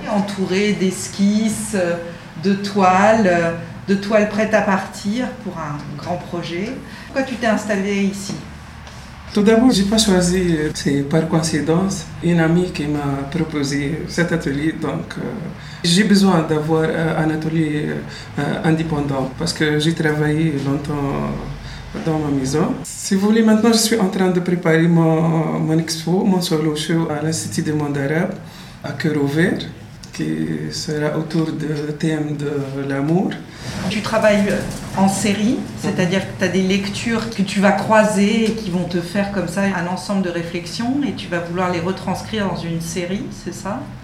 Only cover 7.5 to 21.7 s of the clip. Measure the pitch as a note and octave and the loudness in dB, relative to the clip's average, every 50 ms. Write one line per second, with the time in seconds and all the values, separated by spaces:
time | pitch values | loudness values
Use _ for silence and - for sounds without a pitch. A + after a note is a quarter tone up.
7.5 | G#3 G3+ - G#3 G#3+ G3 F#3+ G3+ G3+ G3 G3+ G3 G3 - - - - D3+ - - | 2 2 0 -2 -2 0 0 0 0 0 0 0 -2 -4 -8 -8 -8 -10 -10 -14
8.5 | - - - - - - - - - - - - - - - - - G#3+ G3+ G3+ | -16 -16 -16 -18 -18 -18 -18 -16 -16 -16 -18 -18 -18 -18 -16 -2 0 4 6 6
9.5 | A3+ A3+ B3 C4 A#3+ F#3 G3 G3+ A3 G#3+ G#3+ G#3 F#3 F3+ F3+ F3 F3+ F#3 F#3 F3 | 6 8 6 6 6 4 2 2 2 2 4 4 4 4 4 4 2 2 2 2
10.5 | E3 D#3 D3+ D#3 D3+ - - E3 C#3 C#3 C#3 C#3+ E3 D#3+ D#3+ D#3+ - D#3+ D#3 - | 2 2 0 -2 -4 -2 -2 0 0 0 0 2 2 0 2 2 0 0 0 0
11.5 | - D3+ - D#3 D#3+ E3+ F#3+ G3 - - - - - - - E3+ F3 E3+ E3 D#3+ | -2 -2 0 2 2 2 2 0 -2 -4 -8 -10 -12 -4 0 2 4 4 4 4
12.5 | E3+ F3+ F3+ - - - D3 D3 D3 D3 C#3+ C#3+ C#3 C#3 C#3 C#3 - F3 D#3+ D3+ | 4 2 2 0 -2 -4 -2 -2 -2 -2 -2 -2 -4 -4 -6 -6 -4 -4 -4 -2
13.5 | - D3+ C#3 C#3 C#3+ C#3+ C#3+ C#3 D#3+ D3 - - - - E3+ E3+ E3+ E3 - D3+ | -2 -4 -2 -2 -2 -2 -2 -2 -4 -4 -6 -6 -2 -2 0 0 0 -2 -2 -2
14.5 | C3+ C#3+ D3 D#3+ D#3 - - C#3+ B2+ - - - - - - - - - - - | -2 -2 -2 -2 -2 -2 -4 -4 -4 -6 -8 -8 -10 -8 -8 -8 -8 -8 -10 -10
15.5 | - - - - - - - E3+ E3+ F#3 G#3+ F3+ G3+ G3 G3 F#3+ F3+ E3 D#3 D#3 | -12 -12 -14 -16 -16 -4 0 2 4 4 6 6 6 6 8 6 6 4 4 2
16.5 | D#3+ D3+ D3+ D#3 D#3+ D#3+ D#3+ D#3+ - E3 E3 D#3+ D#3+ D#3+ D#3 D#3 D#3 D#3 D#3 D#3+ | 0 0 2 2 2 2 2 2 0 0 0 0 2 2 2 2 0 0 -2 -2
17.5 | D#3+ E3 D#3+ D3+ D3+ D3+ D3+ D#3 D3+ D3 C#3+ D3 - - - - - - C#3+ D#3 | 0 0 0 0 0 -2 -2 -2 -4 -6 -8 -10 -12 -14 -14 -10 -6 -4 -2 -2
18.5 | - - - D#3+ D#3+ D#3 E3 D#3+ D#3 C#3+ C#3+ C#3+ C#3 C3+ B2+ A#2+ - - E3 E3 | -2 0 2 2 2 2 0 -2 -2 -2 -2 -2 -2 -2 -2 -4 -4 -4 -4 -4
19.5 | - - D#3+ D3+ D3+ D3+ D3+ E3 E3 - D#3+ D3+ D3+ D3+ D3+ D3+ D3+ D3+ E3 D#3+ | 0 0 2 2 2 2 2 2 0 2 2 0 2 2 2 2 2 2 2 2
20.5 | D3 C#3 C3+ C#3 C#3 C#3+ C#3+ - D3 D3 C#3+ C#3 C#3+ C#3+ C#3+ C#3+ C#3+ C#3 - - | 0 0 0 0 0 0 -2 -2 -4 -2 -2 -2 -2 -2 -2 -2 -4 -6 -6 -8
21.5 | - - - - | -10 -10 -10 -12